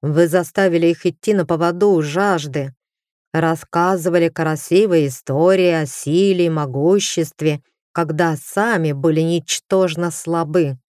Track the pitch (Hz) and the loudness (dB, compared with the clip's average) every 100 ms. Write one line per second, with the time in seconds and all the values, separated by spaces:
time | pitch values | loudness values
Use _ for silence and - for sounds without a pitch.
0 | 143 151 170 175 170 - 196 170 170 165 | 0 2 2 2 -2 0 2 4 2 2
1 | 180 160 - 208 170 165 170 175 208 180 | -2 -4 -2 -2 0 0 0 0 2 2
2 | 151 156 202 180 147 143 135 131 _ _ | 0 0 0 0 -4 -8 -8 -12 _ _
3 | _ _ _ 165 160 165 - 170 180 190 | _ _ _ -2 0 -2 -4 -2 0 0
4 | 165 175 170 160 160 156 - 180 208 170 | 0 0 0 0 -4 -4 0 2 4 2
5 | 143 127 - 139 170 190 180 165 151 - | 0 -4 -4 2 4 4 2 2 -4 -8
6 | - 165 196 185 170 160 143 135 156 202 | -2 2 2 2 0 0 -4 0 2 2
7 | - - 156 _ 156 147 _ _ _ - | 0 -4 -4 _ -4 -4 _ _ _ -4
8 | 165 156 170 156 - - 220 214 156 143 | -4 0 0 -2 -6 -4 -2 0 -2 0
9 | 160 160 160 170 156 - _ 190 185 156 | 0 2 0 -2 -4 -10 _ 0 0 -2
10 | 175 160 - 170 160 160 151 131 | -6 -6 -6 -4 0 0 0 -4